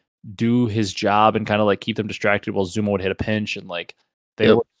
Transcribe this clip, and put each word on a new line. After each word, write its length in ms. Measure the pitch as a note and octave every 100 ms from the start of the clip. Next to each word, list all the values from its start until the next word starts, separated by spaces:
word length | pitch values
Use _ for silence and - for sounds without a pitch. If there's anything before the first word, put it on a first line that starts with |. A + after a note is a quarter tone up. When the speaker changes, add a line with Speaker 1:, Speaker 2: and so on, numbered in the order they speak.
| _ _ A#2+ G2
Speaker 1:
do 300 | A#2 A#2+ A#2+
his 240 | G#2 G2+
job 420 | - G#2 G#2 A2 G#2+
and 100 | G#2+
kinda, 180 | G#2
like, 160 | G#2+ G2
keep 160 | - G#2+
them 100 | G#2
distracted 460 | G#2 G#2+ G2+ -
while 100 | G2+
Zuma 260 | F#2+ A2 G#2
would 100 | G2
hit 80 | F#2+
a 40 | F#2+
pinch, 400 | - G#2+ G#2 G2+
and, 120 | G2
like, 260 | E2+ E2+ - _ _ _ -
they 100 | C3
Speaker 2:
Yep. 100 | G#2+
Speaker 1:
worked 140 | - _